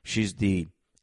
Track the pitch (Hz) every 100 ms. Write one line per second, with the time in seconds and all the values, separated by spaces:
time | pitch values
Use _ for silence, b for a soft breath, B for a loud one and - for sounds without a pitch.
0 | - 110 104 90 104 90 80 - _ _